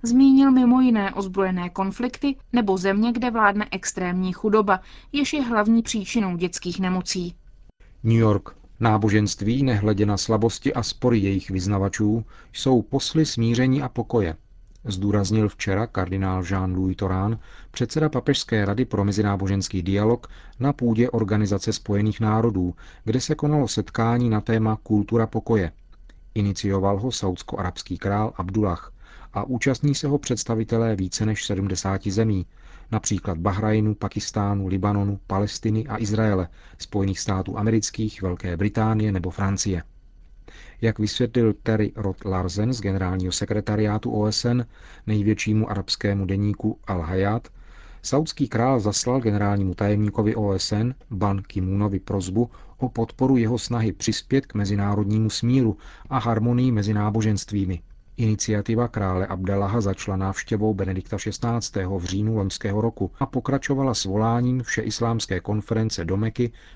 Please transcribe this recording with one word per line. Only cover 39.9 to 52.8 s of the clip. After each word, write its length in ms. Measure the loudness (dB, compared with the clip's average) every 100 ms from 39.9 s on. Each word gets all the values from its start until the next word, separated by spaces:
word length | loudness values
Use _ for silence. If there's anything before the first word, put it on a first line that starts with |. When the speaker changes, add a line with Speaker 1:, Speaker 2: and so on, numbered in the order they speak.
| -16 -20 -20 -20 -20 -20 -20 -20 -4
Speaker 2:
Jak 180 | -2 0
vysvětlil 540 | -2 0 0 2 2 2
Terry 280 | 0 0 0 -2
Roth 300 | -6 -4 -4
Larsen 480 | -2 -2 -2 -2
z 80 | -2
generálního 500 | -2 -2 -2 -2 -2
sekretariátu 800 | -4 -2 -2 0 0 0 0 -2
O 200 | 0 0
S 140 | 0 0
N 200 | 0 -2 -10 -20 -12 -2
největšímu 640 | 0 2 2 2 2 2
arabskému 560 | -2 -4 -2 0 0 0
deníku 540 | 0 0 0 -2 -4 -4
Al 140 | -4
Hayat, 460 | -2 0 0 0 -6 -16 -20 -20 -20 -14
saúdský 460 | -2 0 0 -2 -2
král 320 | 2 2 2
zaslal 400 | 2 0 0 0
generálnímu 540 | 2 2 2 2 0
tajemníkovi 640 | 0 2 2 2 2 0 2
O 180 | 0
S 180 | 0 0
N 240 | 0 0 -4 -8
Ban 320 | -2 0 0
Ki-moonovi 580 | -4 -4 -2 0 0 -2
prosbu 500 | -2 -4 -2 0 -2 -4 -20
o 120 | -6